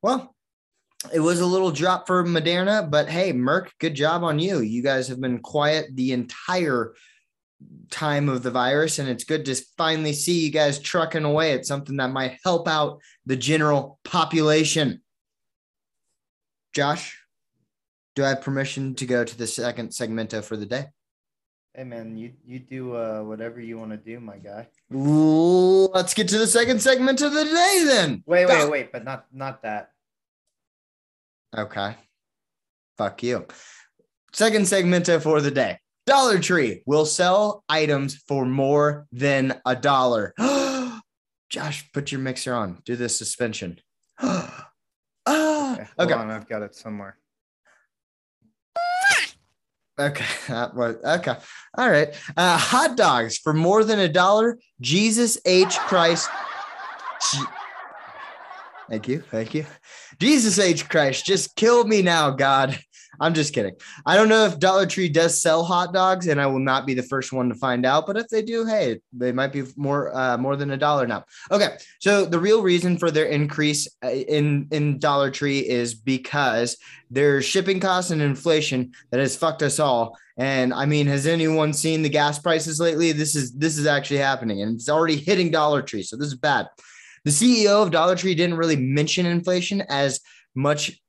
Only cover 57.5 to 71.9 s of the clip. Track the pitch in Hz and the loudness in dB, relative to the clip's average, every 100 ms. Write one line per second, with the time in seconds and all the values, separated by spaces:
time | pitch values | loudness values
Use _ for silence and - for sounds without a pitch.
57.5 | - - - - - - - - - - | -10 -16 -16 -18 -18 -20 -18 -18 -18 -18
58.5 | - - - - 113 110 139 - 110 110 | -18 -20 -20 -10 -10 -6 -8 -6 -8 -6
59.5 | 151 156 - _ - - - 214 302 220 | -6 -8 -16 _ -20 -20 -2 2 4 4
60.5 | 185 190 165 - 165 139 131 - 190 - | 2 2 2 0 2 2 0 0 0 -2
61.5 | - 220 240 233 214 185 170 147 131 139 | 0 4 4 4 4 4 4 2 2 2
62.5 | 135 135 131 - _ - - 151 160 147 | 4 2 -2 -12 _ -20 -2 0 0 0
63.5 | - 98 90 - - - 180 220 220 214 | -2 -4 -8 -20 -10 2 4 6 6 4
64.5 | 175 185 190 190 190 180 151 165 165 170 | 2 2 4 2 0 0 2 2 2 2
65.5 | 160 170 180 180 185 185 185 175 143 139 | 2 2 0 0 2 2 2 0 0 0
66.5 | 135 135 135 135 127 123 139 127 131 123 | 0 0 0 0 -4 -2 -6 -4 -2 -2
67.5 | 107 135 123 127 143 156 202 233 220 220 | -2 -2 0 2 2 0 -6 -2 -4 -2
68.5 | 226 226 220 147 113 _ 123 123 123 135 | -4 -2 0 -2 -4 _ -6 -4 -2 -2
69.5 | 139 127 135 143 143 135 131 127 120 131 | -4 -10 -6 -2 -2 -2 -2 -2 0 -2
70.5 | 139 143 135 147 147 123 107 - - - | -2 -4 -2 0 2 0 -4 -8 -20 -2
71.5 | 202 202 - - | 0 0 -2 -20